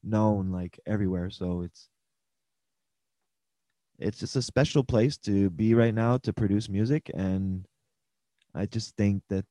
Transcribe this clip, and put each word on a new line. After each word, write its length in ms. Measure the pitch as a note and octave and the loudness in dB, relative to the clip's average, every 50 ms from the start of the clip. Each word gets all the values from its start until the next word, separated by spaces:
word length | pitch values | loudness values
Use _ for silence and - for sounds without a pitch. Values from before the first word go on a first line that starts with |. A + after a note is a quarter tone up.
| - | -4
known, 480 | G2+ A2 G#2+ G#2+ G#2+ G#2 G2+ F#2+ F#2+ | 0 2 2 4 4 2 2 -2 -2
like, 280 | F#2 F2+ F2+ F2 - - _ | -4 -4 -6 -8 -10 -12 _
everywhere. 420 | - G#2+ G2+ G2+ F#2 F#2 F2 F2 F#2 | -4 -2 0 0 0 0 -2 -4 -6
So 320 | - - F#2 F2+ F2+ F2 | -6 -6 -6 -4 -4 -4
it's, 260 | F2 E2+ _ - - _ _ _ _ _ _ _ _ _ _ _ _ _ _ _ _ _ _ _ _ _ _ _ _ _ _ _ _ _ _ _ _ _ _ _ _ _ _ _ _ _ _ _ | -6 -8 _ -18 -20 _ _ _ _ _ _ _ _ _ _ _ _ _ _ _ _ _ _ _ _ _ _ _ _ _ _ _ _ _ _ _ _ _ _ _ _ _ _ _ _ _ _ _
it's 180 | - G2+ A2 | -4 -4 -4
just 180 | - - - - | -4 -10 -4 -4
a 60 | C3+ | -4
special 420 | B2 - - B2 C#3+ - - D3+ B2+ | -4 0 0 0 0 4 2 0 2
place 340 | - C3 A2 A2+ D3 C#3+ - | 4 2 4 4 2 0 -4
to 320 | - G#2 G2+ G2 G2 G2 | -4 0 2 2 2 2
be 240 | E2+ D2+ G#2+ A2 A2+ | 2 0 2 4 6
right 180 | A#2 A#2 A#2 G#2+ | 6 4 4 2
now 240 | A2+ A2+ A#2 B2 | 0 2 2 0
to 160 | B2+ - - G#2 | 0 0 -4 -2
produce 340 | - A2 G2 G2+ G#2 A2 | 0 0 2 2 0 0
music. 440 | G#2+ F#2+ G2 G#2+ A#2+ D3 D#3 _ - - | -2 -2 -2 0 0 0 -2 _ -6 -6
And 500 | - F#2+ F#2+ F#2+ F#2+ G2 F#2+ F#2+ F#2 F#2+ _ _ _ _ _ _ _ _ _ _ _ _ _ _ _ _ _ _ | -4 -2 -2 -2 -2 -2 -2 -4 -6 -8 _ _ _ _ _ _ _ _ _ _ _ _ _ _ _ _ _ _
I 100 | - G2+ | -6 -6
just 320 | G2+ - A2+ G#2+ - _ | -4 -4 -8 -8 -8 _
think 240 | - G#2 G2+ G2+ G2 _ _ | 0 2 2 2 0 _ _
that 160 | G2+ F#2+ G2 _ | -4 -4 -4 _